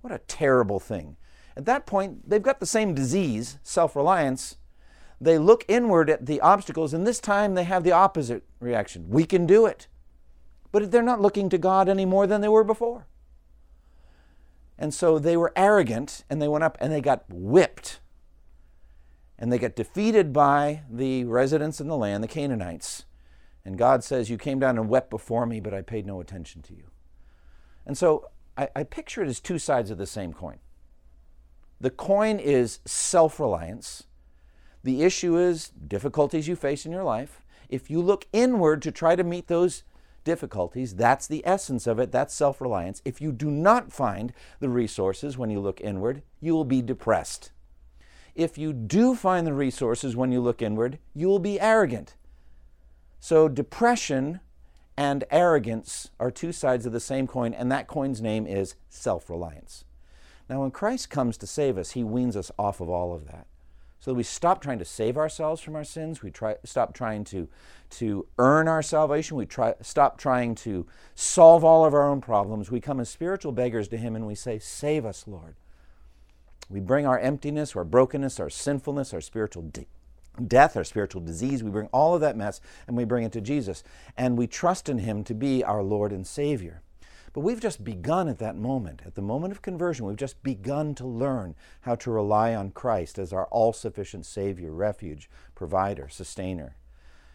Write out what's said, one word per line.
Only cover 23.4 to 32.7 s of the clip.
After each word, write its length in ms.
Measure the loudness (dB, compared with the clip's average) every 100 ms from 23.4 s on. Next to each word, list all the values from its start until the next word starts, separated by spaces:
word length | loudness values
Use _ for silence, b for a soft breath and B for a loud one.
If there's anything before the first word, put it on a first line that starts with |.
| -20 -18 -10
And 120 | 2
God 260 | 4 4
says, 260 | 2 -4 -4
"You 80 | -6
came 220 | -4 0
down 200 | 0 0
and 100 | 2
wept 200 | 0 0
before 340 | -10 -4 -4 -2
me, 140 | -6
but 140 | -8
I 80 | -8
paid 260 | -8 -8 -8
no 120 | -10
attention 420 | -12 -14 -14 -18
to 100 | -20
you." 120 | -20 -20 -20 -20 -20 -20 -20 -20 -20 -20 -18 -10
And 100 | 2
so 320 | 4 2 -2 -20 -14 -6
I, 120 | -6 -6
I 80 |
picture 380 | -8 -10 -10 -6
it 60 | -4
as 120 | -4
two 200 | -6 -4
sides 320 | 0 0 0
of 60 | -6
the 100 | -8
same 260 | -8 -10
coin. 240 | -10 -14 -16 -20 -20 -20 -20 -20 -20 -20 -20 -20 -20 -20 -6
The 100 | -6
coin 480 | -4 0 2 2 0
is 400 | 2 2 2